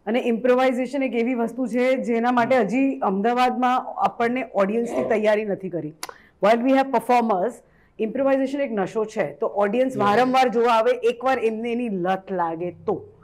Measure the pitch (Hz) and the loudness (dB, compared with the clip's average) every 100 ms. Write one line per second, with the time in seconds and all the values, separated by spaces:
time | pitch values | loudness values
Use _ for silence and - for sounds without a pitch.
0 | - 233 247 226 247 247 262 247 254 277 | -4 -2 0 0 2 4 2 0 -2 -2
1 | 269 226 233 254 233 226 254 233 254 262 | -2 0 -2 0 -2 -4 -4 0 0 0
2 | 202 233 233 247 233 262 196 240 269 269 | 0 0 0 2 2 2 2 2 0 0
3 | 208 196 214 247 254 233 254 254 - - | -2 0 0 2 0 0 0 0 -4 -4
4 | - - 233 254 - - 196 226 233 - | -4 -2 -2 -2 -4 -2 0 0 -2 -2
5 | 240 220 214 214 214 185 185 165 151 156 | 0 0 2 2 0 -4 -6 -8 -8 -10
6 | - - _ _ 196 233 247 269 269 269 | -16 -18 _ _ 2 4 4 2 2 0
7 | 269 247 233 190 202 - - _ _ - | 2 2 2 0 -2 -4 -16 _ _ -6
8 | 214 214 269 269 269 285 277 220 180 226 | -4 0 2 2 0 -2 -4 -2 -2 -2
9 | 220 220 151 - 226 - 202 226 262 214 | -4 -2 -4 -4 -4 0 0 2 0 0
10 | 208 214 254 254 254 226 233 226 226 247 | 2 2 2 4 2 2 2 4 2 0
11 | 226 233 247 262 226 220 240 233 247 196 | 0 -2 0 0 0 -2 -4 -4 -4 -4
12 | 175 190 190 190 170 165 175 175 - 185 | -2 -4 -4 -4 -2 -4 -8 -8 -6 -6
13 | - - | -6 -20